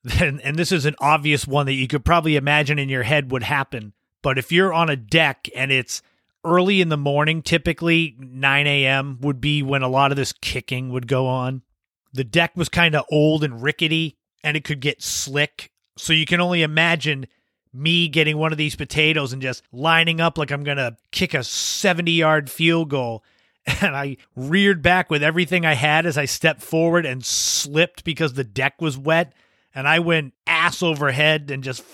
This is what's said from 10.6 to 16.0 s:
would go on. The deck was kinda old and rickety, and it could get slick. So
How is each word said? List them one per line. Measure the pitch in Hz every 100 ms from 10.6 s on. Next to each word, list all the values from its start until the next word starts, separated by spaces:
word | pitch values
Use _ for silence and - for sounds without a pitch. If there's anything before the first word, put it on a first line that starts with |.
| - 127 131
would | 127 120
go | 131 131
on. | 127 127 131 - _ _ _ _
The | 131
deck | 120 165 170 175
was | 160
kinda | 175 170 151 -
old | 151 151 156
and | 147 117
rickety, | 135 - 160 160 160 - _ _
and | 151 151
it |
could | - 147
get | 139 -
slick. | - - - 139 147 - - _ _
So | -